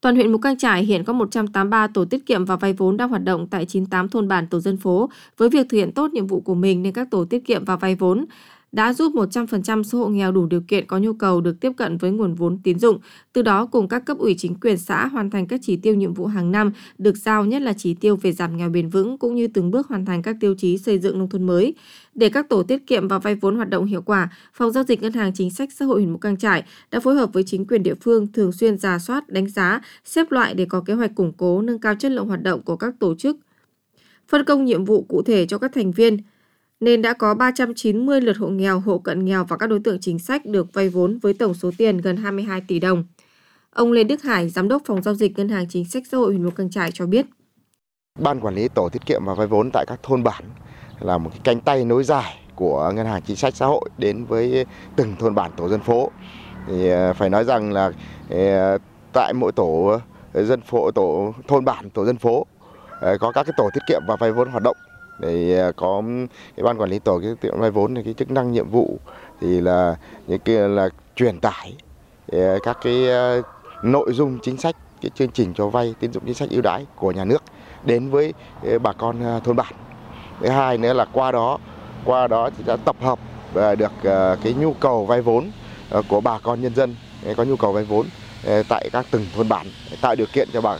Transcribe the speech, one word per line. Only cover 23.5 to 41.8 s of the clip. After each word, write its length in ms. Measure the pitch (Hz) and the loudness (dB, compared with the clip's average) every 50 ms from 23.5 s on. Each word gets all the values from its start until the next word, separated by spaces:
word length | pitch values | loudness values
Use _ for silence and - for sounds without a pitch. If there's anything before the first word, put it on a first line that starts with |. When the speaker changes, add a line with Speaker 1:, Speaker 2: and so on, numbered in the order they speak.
| 208 | 0
Speaker 1:
hoạt 140 | 233 233 190 | 0 -2 -2
động 140 | 190 180 180 | -2 -2 -2
hiệu 180 | 202 202 175 175 | -2 -2 -4 -2
quả, 260 | - 214 196 175 175 - - - - _ | 0 0 0 0 -2 -4 -12 -20 -20 _
Phòng 200 | - 247 233 226 | -2 -2 0 2
giao 120 | 254 269 | 0 2
dịch 180 | 254 247 196 180 | 2 0 0 0
Ngân 100 | 220 220 | -4 -2
hàng 200 | 233 214 190 185 | -2 -2 -2 -2
Chính 160 | 190 190 180 | -2 -4 -4
sách 180 | 180 - 269 277 - | -2 -6 -8 -8 -6
Xã 120 | - 285 | -4 -2
hội 160 | 269 254 208 | 0 2 2
huyện 120 | 208 175 165 | 2 0 -2
Mù 60 | 165 | -4
Cang 180 | - 208 202 | -2 -4 -2
Chải 260 | 190 - - 196 143 - - - - - _ | 0 2 2 2 2 0 -6 -16 -20 -18 _
đã 100 | - 240 | -6 -2
phối 140 | 240 262 269 | 2 2 4
hợp 180 | 285 254 208 214 | 4 2 0 0
với 100 | 185 190 | -2 -2
chính 200 | 190 - 185 196 | -2 -2 -6 -2
quyền 160 | 208 247 220 190 | 0 0 0 2
địa 120 | 180 175 | 0 -2
phương 380 | 180 - 240 233 226 208 208 208 | -2 0 2 2 4 2 0 0
thường 200 | - 208 185 180 | 0 0 0 0
xuyên 260 | 180 233 226 208 190 | 2 2 2 2 2
rà 200 | - 196 180 175 | 0 0 -2 -2
soát, 300 | 175 - 247 277 294 - | -2 -4 -6 -6 -6 -4
đánh 200 | - 190 190 202 | -4 -2 -2 -2
giá, 320 | 202 - 190 175 202 240 - - - - _ | -2 0 0 2 2 0 -4 -10 -20 -20 _
xếp 280 | - - 330 330 330 - | -4 0 0 0 2 2
loại 220 | 254 233 - - | 2 2 0 0
để 120 | 185 185 175 | -2 -2 -2
có 120 | 180 185 | -2 -4
kế 140 | 180 185 208 | -2 -2 -2
hoạch 200 | 233 240 214 220 | 0 0 -2 0
củng 180 | - 185 170 - | 0 -2 -2 0
cố, 300 | _ 180 180 175 185 214 | _ 0 2 2 2 0
nâng 160 | 233 240 220 | -2 -4 -2
cao 160 | - 214 214 208 | 0 -2 -2 0
chất 140 | - 277 269 | 0 -2 -2
lượng 160 | 240 202 214 | -2 -2 -4
hoạt 140 | 196 175 165 | -4 -2 0
động 200 | 190 180 127 - | -2 -2 -2 -2
của 140 | - 170 | -6 -6
các 180 | 165 - 233 247 _ | -4 -4 -6 -4 _
tổ 140 | 220 185 165 | -2 -2 -2
chức. 220 | 165 - 269 302 302 _ _ _ _ _ _ _ _ _ _ _ _ _ _ _ _ _ _ | 0 -2 -2 -4 -4 _ _ _ _ _ _ _ _ _ _ _ _ _ _ _ _ _ _
Phân 160 | - 294 285 | 2 2 4
công 200 | - 294 277 269 | 4 2 2 4
nhiệm 200 | 254 226 165 190 | 2 2 0 2
vụ 200 | 190 214 208 - - | 2 2 2 2 2
cụ 140 | - 180 - | -2 -2 2
thể 240 | 185 226 196 175 | 2 2 2 2
cho 120 | 170 202 202 | 2 -2 -4
các 120 | 247 262 262 | -4 -4 -2
thành 180 | 277 220 190 175 | 0 -2 0 2
viên, 260 | - 226 233 214 208 208 _ _ _ _ _ _ _ _ _ _ _ | 4 4 4 4 2 -4 _ _ _ _ _ _ _ _ _ _ _
nên 220 | 220 233 240 233 220 | 2 4 4 4 4
đã 100 | 226 240 | 2 0
có 220 | 240 233 214 208 | 2 2 2 2
ba 160 | 214 254 254 254 | 4 2 2 2
trăm 200 | 262 254 233 233 | 2 -2 -2 -2
chín 320 | - - 233 208 214 247 | -2 0 0 2 2 2
mươi 140 | 269 285 269 | 2 2 2
lượt 160 | 247 233 196 | 4 2 0
hộ 120 | 214 214 160 | 0 -2 -4
nghèo, 320 | 190 190 190 196 190 180 | -2 0 0 2 2 0
hộ 180 | 185 208 196 175 | 0 0 -2 -2
cận 260 | 175 - - 180 190 | -2 -2 -2 -2 0
nghèo 200 | 185 190 190 180 | 0 0 0 0
và 120 | 175 170 | -2 -2
các 100 | 165 214 | -4 -2
đối 140 | 220 220 208 208 | 0 -2 0 0
tượng 140 | 233 202 180 | 0 -2 -2
chính 180 | 185 190 170 165 | -2 -4 -4 -4
sách 280 | 175 - 254 294 294 | -4 -4 -4 -4 -4
được 200 | 208 208 196 175 180 _ | -2 -2 -2 -2 0 _
vay 160 | 196 196 190 | 0 0 0
vốn 300 | 180 180 180 180 214 240 | 2 2 0 0 0 0
với 160 | - 208 202 | 0 0 0
tổng 200 | 202 247 214 175 | 2 0 -2 -2
số 160 | 175 - 180 175 | -2 -4 -6 -2
tiền 200 | - | 2